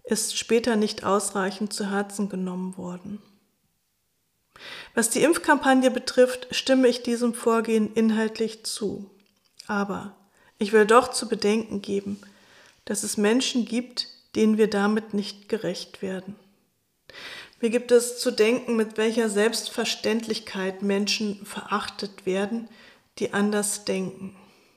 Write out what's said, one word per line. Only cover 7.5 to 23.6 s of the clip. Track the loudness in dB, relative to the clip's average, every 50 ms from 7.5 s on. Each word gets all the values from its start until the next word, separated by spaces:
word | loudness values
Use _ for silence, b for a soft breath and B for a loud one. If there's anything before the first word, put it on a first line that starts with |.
| 2 2 2 2 2 2 2 0 2
inhaltlich | 2 2 2 2 2 0 -2 -2 -2 -4 -4 -4 -8 -10
zu. | -8 -6 -6 -4 -6 -6 -6 -10 -14 _ _ _ _ _ _ _ _ _ -16 -10
Aber | -6 -4 -4 -2 -4 -6 -8 -10 -14 -16 _ b b b b b b b
ich | b 0 4
will | 6 6 8
doch | 8 8 8 6 4
zu | 0 -4 -4 -4
bedenken | -2 0 2 2 2 2 0 -4 -6 -8
geben, | -6 -4 -4 -4 -4 -6 -8 -10 B B B B B B B B B B B B B
dass | -6 -6 -4 -4
es | -4 0
Menschen | 2 4 4 4 4 2 0 -2 -2 -2
gibt, | -2 -2 -4 -4 -4 -6 -10 -10 -10 -12 _ _ _ 0
denen | 2 4 4 6
wir | 4 4 4
damit | 2 2 2 2 2 0 -2 -4 -4
nicht | -4 -4 -6 -10 -14 -10
gerecht | -6 -6 -4 -4 -4 -6 -6 -10 -14 -14 -10
werden. | -8 -8 -8 -8 -10 -12 -16 -18 _ _ _ _ _ _ _ _ _ _ _ _ _ B B B B B B B B B B B
Mir | -2 0
gibt | 0 0 2 4
es | 4 4 4 2 -4 -4
zu | -4 0
denken, | 2 2 4 4 2 0 0 0 0
mit | 0 0 -2 -2
welcher | -2 -2 0 2 0 0 0
Selbstverständlichkeit | 2 2 2 2 0 -2 -6 -6 -6 -4 -4 -4 -4 -2 -2 -2 -2 -2 -2 -4 -6 -6 -8 -10 -8 -6 -4 -6 -4 -2
Menschen | -2 0 0 0 0 0 -2 -2 -2 -4 -6 -8 -10
verachtet | -14 -14 -12 -8 -4 -4 -4 -4 -6 -10 -10 -12 -12 -12 -8 -4
werden, | -2 -2 -2 -2 -2 -4 -6 -8 B B B B B B B B B B -8
die | -6 -4 -2
anders | 0 0 0 0 0